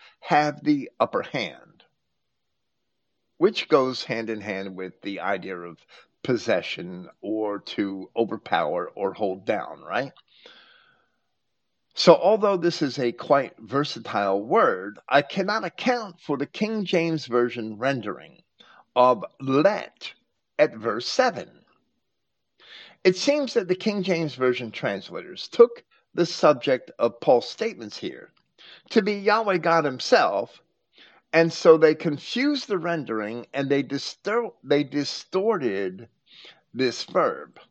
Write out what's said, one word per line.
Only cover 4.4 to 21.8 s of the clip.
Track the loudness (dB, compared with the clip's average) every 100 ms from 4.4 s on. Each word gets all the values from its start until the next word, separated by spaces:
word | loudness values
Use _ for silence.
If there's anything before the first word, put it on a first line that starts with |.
hand | -6 -6 -8 -10
with | -12 -10
the | -10 -6
idea | -4 -4 -6 -10
of | -12 -16 _ -20 _ _
possession | -2 -2 2 -2 -2 -8 -10 -12 -16 -14
or | -6 -4 -4 -6
to | -8 -4 -4 -4 -8
overpower | -4 -2 -4 -2 0 0 -2 -6
or | -4 -4
hold | -2 -4 -4 -4
down, | -4 -4 -12
right? | -6 -4 -6 -10 _ _ -20 -20 _ _ _ _ _ _ _ _ _ _ _ _ _
So | 2 6
although | 6 4 2 2 0
this | -2 -2
is | -4 -2
a | -4
quite | -4 0 0 0 -12
versatile | -6 -4 -4 -6 -8 -4 -2 -2
word, | -2 0 0 -2 -6 -12 0
I | 0
cannot | 0 -4 -4 -4
account | -6 -6 -4 -2 -4 -14
for | -6 -4
the |
King | -4 -4 -4 -2
James | 0 0 0 -2 -2
Version | 0 0 -2 -10 -4
rendering | -2 -2 -4 -10 -12 -20 _ _ _ -20 _
of | 4 4 4 -2 -8
let | 0 4 4 2 -6 _ -18 -18 _ _ _ 0
at | 0 0
verse | -4 -4 -4
seven. | 0 0 0 -12 -18 _ _